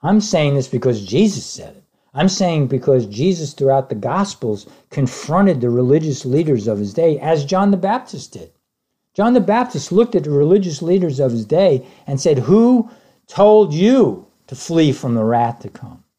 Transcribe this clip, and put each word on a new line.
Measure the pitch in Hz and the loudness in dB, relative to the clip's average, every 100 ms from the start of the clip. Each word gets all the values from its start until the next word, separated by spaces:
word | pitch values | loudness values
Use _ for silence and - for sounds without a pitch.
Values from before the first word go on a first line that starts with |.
I'm | 156 214 | 2 0
saying | 208 175 147 | 2 0 0
this | 139 127 | 0 -2
because | 127 131 113 | -2 -2 -2
Jesus | 98 120 214 165 - | -2 0 0 0 -12
said | - 107 - | -16 -18 -20
it. | _ _ _ | _ _ _
I'm | 131 180 | -2 -2
saying | 185 185 160 135 | 0 -2 0 0
because | 135 135 131 110 | -2 2 0 0
Jesus, | 101 165 180 151 | -2 -2 -2 -6
throughout | - 135 135 131 | -2 0 0 -2
the | 107 | -8
Gospels, | 117 160 196 - 120 104 - - _ | -4 -4 -4 -4 -6 -6 -10 -20 _
confronted | - 131 - - 165 202 151 | -4 -4 -4 -4 0 2 2
the | 120 | 0
religious | 120 123 147 156 131 135 | 0 2 2 0 -6 -2
leaders | 139 160 127 104 | -2 0 -2 -2
of | 104 | -4
his | 104 | -4
day, | 95 165 147 | 0 0 0
as | 151 165 139 | -2 -2 -2
John | 185 202 | 0 2
the | 196 | 0
Baptist | 190 240 254 151 - | -2 -4 -6 -18 -16
did. | - 82 _ _ _ _ _ _ | -18 -20 _ _ _ _ _ _
John | - 214 | -2 2
the | 247 | 2
Baptist | 185 214 247 - - | 2 0 -2 -6 -2
looked | 180 233 185 | 0 2 0
at | |
the | 147 | 0
religious | 143 147 196 185 151 | 0 4 2 0 -6
leaders | 165 185 175 135 | 0 0 0 0
of | 135 | -2
his | 117 107 | -2 -2
day | 156 190 135 - - - | 2 2 2 -4 -20 -8
and | 139 | -4
said, | 170 143 | 0 0
"Who | 120 196 233 247 - - _ _ _ | 2 4 4 2 0 -10 _ _ _
told | - 202 214 202 | 2 4 6 4
you | 151 202 262 175 101 - _ _ | 2 2 4 2 -2 -14 _ _
to | 131 | -18
flee | - 165 156 | -4 0 2
from | 131 131 117 | 0 -2 -2
the | |
wrath | 110 117 117 117 | 0 0 0 -4
to | 104 | -14
come? | - 107 - _ | -18 -20 -20 _